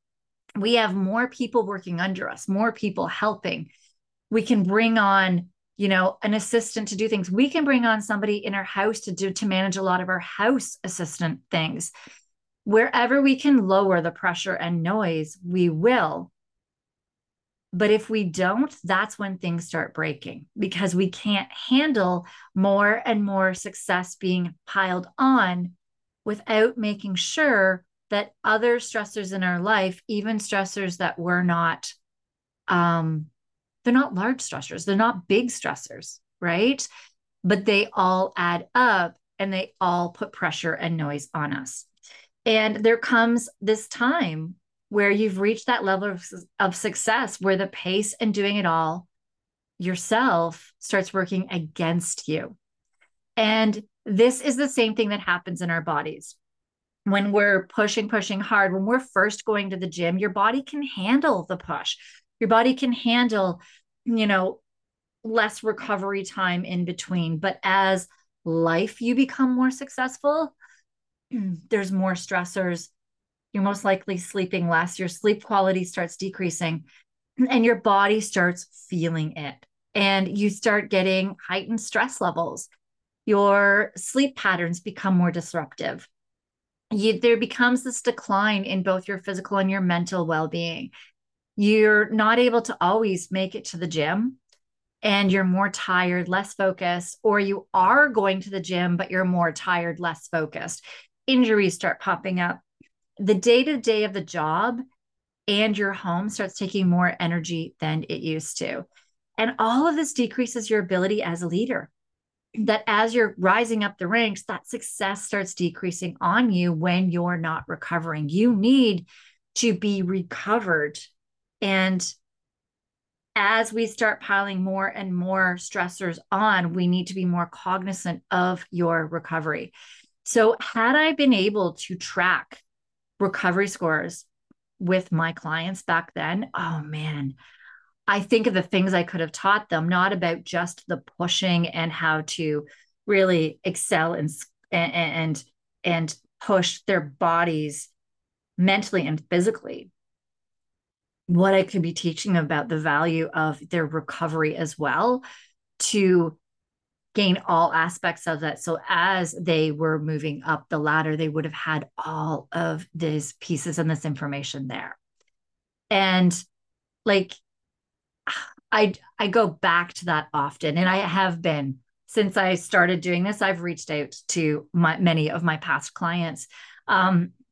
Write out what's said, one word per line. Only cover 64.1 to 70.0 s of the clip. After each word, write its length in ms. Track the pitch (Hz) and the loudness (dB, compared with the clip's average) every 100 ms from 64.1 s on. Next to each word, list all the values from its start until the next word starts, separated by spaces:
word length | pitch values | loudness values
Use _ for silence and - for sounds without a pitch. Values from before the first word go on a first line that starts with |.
| 226 208 | 0 2
know, 320 | 190 185 - _ _ _ _ _ _ | 2 0 -4 _ _ _ _ _ _
less 400 | 226 226 214 - | -4 0 0 -2
recovery 600 | 220 208 - 196 196 196 | -6 -4 -4 -4 -2 -6
time 400 | 190 - 185 175 | -6 -4 -2 -2
in 220 | 180 180 175 | -4 -4 -4
between. 540 | 180 - 180 165 160 | -6 -4 -2 -2 -2
But 200 | 190 - | -4 -2
as 440 | 190 190 190 185 185 _ _ _ 170 | 0 2 4 2 -2 _ _ _ -4
life, 560 | 165 165 165 202 - | 0 2 2 -2 -2
you 140 | 233 247 | 0 2
become 380 | 262 - 254 | 2 2 0
more 180 | 254 254 | 2 0
successful, 840 | 262 269 - | -2 -8 -6